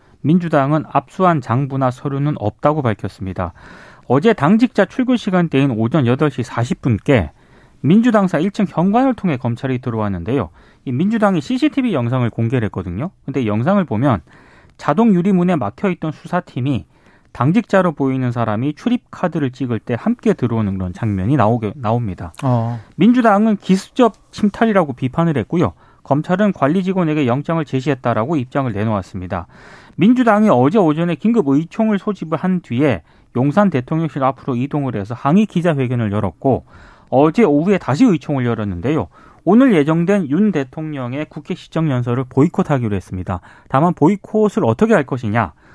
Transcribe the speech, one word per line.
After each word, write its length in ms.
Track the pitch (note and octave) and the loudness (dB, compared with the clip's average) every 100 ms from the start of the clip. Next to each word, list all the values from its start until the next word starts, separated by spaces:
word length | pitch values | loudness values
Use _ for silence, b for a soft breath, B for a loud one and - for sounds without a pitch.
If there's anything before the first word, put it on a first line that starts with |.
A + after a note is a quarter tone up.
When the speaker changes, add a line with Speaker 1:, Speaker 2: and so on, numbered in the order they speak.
| b b | b b
Speaker 1:
민주당은 600 | C3 F3+ E3+ D3+ C3+ D#3 - | 0 2 2 0 2 0 0
압수한 540 | C#3 - - F#3 D#3+ | -4 -4 -2 0 0
장부나 480 | - A#2 C#3 C3+ C3 | 0 -2 -2 -2 -2
서류는 460 | B2+ C#3+ C#3 C#3+ D3 | -2 -6 -4 -4 -2
없다고 460 | G#2 - D3 D#3 | -6 -2 -2 0
밝혔습니다. 680 | B2 G#2 G2+ - F#2+ F2+ F2 B B B B B _ | -2 -4 -8 -10 -10 -6 -8 B B B B B _
어제 260 | B2+ G3 | 2 2
당직자 520 | G#3+ C#3+ A3 A#3+ - F#3+ | 2 2 2 2 2 -2
출근 320 | - B3 B3 | 0 -2 0
시간대인 540 | - F#3 E3+ C#3 C#3 | 0 0 0 0 0
오전 340 | A2 A2+ D#3+ A#2+ | 0 0 2 2
여덟 240 | B2+ D3+ | 2 0
시 140 | - | -2
사십 400 | A#2 - B2 F#3 | -6 -4 -4 -2
분께 480 | C3+ G#2 - C3+ D2+ b b b b b | -2 -2 2 0 0 b b b b b
민주당사 560 | B2+ G3+ A#3+ G#3+ F#3+ D#3 | 2 4 4 2 0 0
일 140 | F#3+ | -4
층 160 | - F#3 | -2 -4
현관을 460 | - F3+ A3 C4+ A#3+ | 0 0 2 0 0
통해 220 | F#3+ C3 | -4 -2
검찰이 420 | B2 A#2 C3+ B2+ | -4 -4 -4 -4
들어왔는데요. 720 | B2+ A2+ G#2 F#2+ E2+ C3+ G#2 b b b - | -4 -4 -4 -4 -4 -2 -4 b b b -6
이 60 | |
민주당이 500 | B2+ F#3+ A3+ G#3 F#3 | -2 -2 0 0 0
씨씨티비 540 | - B3 D4+ - B3 D#3+ | -2 -2 0 0 -2 -2
영상을 340 | A#2+ C3 A#2 | -2 0 -2
공개를 380 | - A#2 B2+ G#2 | -2 -2 0 -2
했거든요. 420 | - F2+ F2 E3 - - | -4 -8 -8 -8 -10 -8
근데 220 | C#3 A2+ | -4 -2
영상을 360 | G#2 B2+ G3+ | 0 2 0
보면 380 | E3+ G#2 F#2+ F#2+ - b b b b _ | 0 0 0 0 -4 b b b b _
자동 360 | - D3+ A#3 | -4 2 4
유리문에 420 | F3+ F3 F#3 F3 F3 | 4 2 2 2 0
막혀있던 560 | G2+ - G3+ F3 D#3+ | -4 -4 -4 -4 -6
수사팀이 720 | - - F3 - - B2 B2 - b b b b | -10 -6 -6 -6 -6 -2 -4 -6 b b b b
당직자로 580 | - B2 F#3+ - G3 F3+ | -2 2 2 2 0 0
보이는 400 | D3 C3+ C3 B2+ | 0 -2 -2 -2
사람이 420 | A#2+ A#2 G#2+ C3+ D3+ | -2 -2 -2 -4 -4
출입 360 | - A#3 - | -4 -4 -6
카드를 400 | - F3+ D#3+ C#3 | -6 -4 -2 -4
찍을 280 | B2+ C3 A2+ | -4 -4 -4
때 160 | - A#2+ | -4 -4
함께 340 | - A#3+ A#3 | -2 -2 0
들어오는 440 | F#3 B2 A2+ G#2+ F#2+ | 0 0 0 -2 -2
그런 160 | F#2 | -6
장면이 420 | F2+ A2+ G2+ F#2 C#3+ | -4 -4 -2 0 2
나오게, 380 | G#2+ A#2+ A2 - | 2 0 -4 -6
나옵니다. 580 | A2 A#2 A2+ E2+ D#2+ - | -4 -2 -4 -8 -12 -6
Speaker 2:
어. 360 | C3+ B2 A2+ A#2 B - | -2 0 -2 -6 B 2
Speaker 1:
민주당은 600 | G3 B3 A3+ G3 A3 G3+ | 4 4 4 4 2 -2
기습적 760 | - F#3+ - - A#3+ - _ | 0 0 0 2 2 2 _
침탈이라고 600 | - G#3 - A3+ G3 D#3 | -2 -2 0 0 2 0
비판을 440 | B2+ C3 D3 E3+ C#3+ | -2 -4 0 0 0
했고요. 360 | G#2 F3 B2 - b b | -2 0 -2 -2 b b
검찰은 500 | - C#3 D#3 F3+ G#3 | -2 -2 0 0 0
관리 300 | F#3 C#3 F#3 | 0 0 0
직원에게 440 | F#3+ F#3+ E3 D3+ C3 | -2 -2 0 0 0
영장을 360 | B2 C#3+ E3 | 0 -2 -4
제시했다라고 760 | D3+ C3 B2+ C3+ B2+ A2 A2+ E3 | -2 -4 -2 -2 -2 -2 0 -2
입장을 340 | B2 D3 C3 | -2 -4 -4
내놓았습니다. 760 | G2 A2 G#2+ F#2 G2 F2+ F#2 - B B B B B | -2 -2 -2 -4 -10 -8 -8 -8 B B B B B
민주당이 520 | F3+ B3+ A#3 G#3 G#3+ | 2 4 4 4 4
어제 280 | B2+ C3 G#3+ | 4 4 4
오전에 380 | E3+ D3+ F3 E3 | 2 2 -2 -2
긴급 320 | G#3 A#3 D3 | 0 0 2
의총을 520 | C#3 E3 - A3 G3+ | 0 -2 -4 -2 -2
소집을 380 | - G3 E3 D#3 | -4 -6 -6 -4
한 240 | F3+ F#3 | -2 -4
뒤에 420 | - A#2+ D3 G2 b b b A#2+ | -4 -2 0 -2 b b b -2
용산 340 | C#3 D3+ G#3 | 0 2 2
대통령실 540 | C#3 B2+ D#3+ D#3+ D3 | 0 -2 -2 -2 -2
앞으로 320 | C3+ C3 - B2 | -2 -2 -6 -4
이동을 400 | C#3 D3+ C3+ G#2+ | -4 -4 -4 -6
해서 180 | G2 | -8
항의 320 | A#2 C#3 F3+ G#3+ | -4 0 2 2
기자회견을 640 | F3+ E3+ C#3+ B2+ B2+ A2 | 0 0 0 -2 -2 -2
열었고, 540 | G2+ G2+ - C3+ G#2 - b b b b | -2 -4 -2 0 0 -2 b b b b
어제 340 | B2 D#3 D#3+ | 2 2 4
오후에 340 | G#3 C#3+ E3+ F#3+ | 2 2 2 0
다시 280 | - D3 C4 | 0 2 4
의총을 400 | E3 - C#3+ A#2+ | 2 -2 -2 -2
열었는데요. 600 | A2+ G#2 F2 F#2+ D#3 F#2 b b b - | -2 -4 -4 -2 -2 -4 b b b 2
오늘 240 | A3 C4+ F#3 | 6 6 4
예정된 540 | C#3+ E3 E3+ G#3 D3+ | 4 2 2 0 0
윤 220 | D3 G#3+ | 0 2
대통령의 760 | D#3+ C3 - D#3 D3 B2 C3 D3+ | 0 -4 -8 -10 -8 -8 -8 -8
국회 260 | - C#3+ F3+ | -12 -10 -10
시정연설을 680 | - E3 D#3+ B2+ B2 A#2+ B2+ | -6 -2 0 0 0 -2 -2
보이콧하기로 640 | - D#3 - F#3 C#3+ A#2 | 2 2 2 0 0 0
했습니다. 460 | G2+ - F#2 F2+ F2+ B B B | -4 -6 -10 -6 -8 B B B
다만 240 | C3 E3+ | 0 0
보이콧을 720 | E3 D3 G3+ - G#3+ G#3+ - C3+ | 2 2 2 -4 0 0 2 0
어떻게 280 | A2+ A3 | 2 2
할 120 | G#3+ C#3 | 2 0
것이냐, 480 | C3 A2 A2 F#2+ - b | -4 -2 -2 -2 -6 b